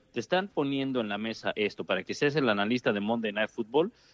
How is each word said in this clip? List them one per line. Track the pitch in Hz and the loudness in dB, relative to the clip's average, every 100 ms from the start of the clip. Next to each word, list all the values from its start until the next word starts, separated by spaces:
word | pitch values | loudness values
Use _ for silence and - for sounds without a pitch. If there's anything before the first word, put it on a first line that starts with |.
| _ | _
te | 120 | -8
están | - 180 196 | 0 0 0
poniendo | - 139 139 135 127 | -2 0 0 0 -2
en | 107 | -2
la | 104 | -2
mesa | 113 110 101 - | -4 -4 -4 0
esto | 104 - | -2 -2
para | 90 95 | -2 -2
que | - | -2
seas | 98 143 151 | 0 2 2
el | 123 | 2
analista | 101 104 123 135 | 2 2 2 2
de | 104 | 0
Monday | 104 117 110 | 0 0 -2
Night | 101 107 | -2 -2
Football, | - 107 139 196 - _ | -4 0 2 0 -4 _